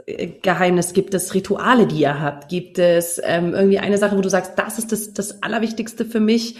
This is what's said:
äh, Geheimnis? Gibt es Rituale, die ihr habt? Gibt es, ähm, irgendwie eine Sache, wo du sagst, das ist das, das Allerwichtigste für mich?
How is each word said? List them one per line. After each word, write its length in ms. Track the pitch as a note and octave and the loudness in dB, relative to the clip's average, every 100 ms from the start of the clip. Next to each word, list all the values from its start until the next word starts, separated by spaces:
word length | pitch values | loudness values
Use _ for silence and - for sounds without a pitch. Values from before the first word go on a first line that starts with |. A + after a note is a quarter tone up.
| - | -12
äh, 220 | - F3 | -8 -8
Geheimnis? 680 | - F#3+ E3+ F3+ F3 E3+ | -4 -2 2 2 2 2
Gibt 200 | - - | 0 0
es 200 | F#3 - | -2 -2
Rituale, 540 | F#3+ F#3+ G3 F#3+ A#3+ E3 | -4 -2 -2 2 4 4
die 120 | D3+ | 4
ihr 220 | C#3 C#3+ | 0 0
habt? 260 | D3+ C#3+ - | -4 -6 -6
Gibt 320 | F3+ F3 - | -8 -6 2
es, 400 | F3 E3+ E3+ - | 4 4 2 -4
ähm, 320 | - E3+ E3+ | -2 0 0
irgendwie 260 | - G3 G3 | 2 4 4
eine 180 | F3+ G3+ | 2 2
Sache, 180 | G3+ G3 | 2 2
wo 60 | |
du 80 | F#3 | 0
sagst, 240 | F#3 F3+ - | 0 -2 -4
das 240 | - A3 | -4 -4
ist 140 | G#3+ | -6
das, 180 | G#3 - | -6 -6
das 320 | - G3+ - | -8 -8 -6
Allerwichtigste 600 | A#3 A3+ A3+ - A3+ - A3 | -6 -2 -4 -4 -8 -6 -4
für 160 | A3+ | 0
mich? 340 | G#3+ A#3 - - | 2 2 0 -10